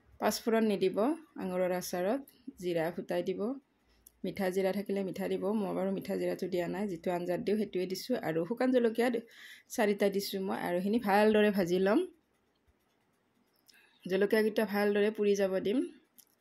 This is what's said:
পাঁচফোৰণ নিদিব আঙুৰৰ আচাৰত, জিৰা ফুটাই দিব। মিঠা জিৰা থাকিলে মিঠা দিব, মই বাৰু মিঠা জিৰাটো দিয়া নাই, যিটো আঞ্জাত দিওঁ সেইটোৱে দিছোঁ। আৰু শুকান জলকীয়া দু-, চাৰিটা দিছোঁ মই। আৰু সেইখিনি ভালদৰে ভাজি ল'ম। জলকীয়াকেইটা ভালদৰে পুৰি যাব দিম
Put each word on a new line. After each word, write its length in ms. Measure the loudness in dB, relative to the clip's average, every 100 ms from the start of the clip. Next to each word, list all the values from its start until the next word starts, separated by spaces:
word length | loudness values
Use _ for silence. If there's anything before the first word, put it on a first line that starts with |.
| _ -4
পাঁচফোৰণ 440 | -2 -2 0 2 2
নিদিব 320 | 2 2 2 0 0 -8 -8
আঙুৰৰ 320 | -4 0 0
আচাৰত, 460 | -2 -4 -4 -2 -2 -6 _ -20 -8
জিৰা 260 | -2 -2 -2
ফুটাই 300 | -4 -4 -4 -2
দিব। 140 | -2 -4 -6 -12 _ _ _ _ _
মিঠা 240 | -8 -4 -2
জিৰা 220 | 0 0
থাকিলে 300 | -2 -4 -4
মিঠা 260 | -4 -4 -4
দিব, 160 | -2 -2 -2
মই 140 | -2
বাৰু 200 | -2 -2
মিঠা 240 | -4 -4 -4
জিৰাটো 320 | -2 -4 -4
দিয়া 180 | -2 -2
নাই, 160 | -4 -6
যিটো 220 | -6 -4
আঞ্জাত 280 | -4 -2 -2
দিওঁ 160 | 0 -2
সেইটোৱে 280 | -2 -4 -4
দিছোঁ। 320 | -6 -4 -4
আৰু 220 | -2 -2 -2
শুকান 300 | 0 2 4
জলকীয়া 320 | 2 2 0
দু-, 140 | 0 -6 -16 -20 -20 -8
চাৰিটা 400 | 0 0 2 2
দিছোঁ 320 | 0 -4 -4
মই। 160 | -4 -4
আৰু 180 | -2 0
সেইখিনি 220 | 0 0
ভালদৰে 500 | 4 4 6 6 4
ভাজি 280 | 4 2 2
ল'ম। 240 | 4 2 0 -8 _ _ _ _ _ _ _ _ _ _ _ _ _ _ _ _ _ _ -2
জলকীয়াকেইটা 580 | 2 4 4 2 2 0
ভালদৰে 440 | 2 2 2 2
পুৰি 220 | 2 2 2
যাব 220 | 2 0
দিম 220 | 0 0 -2 -8 _ _ _ _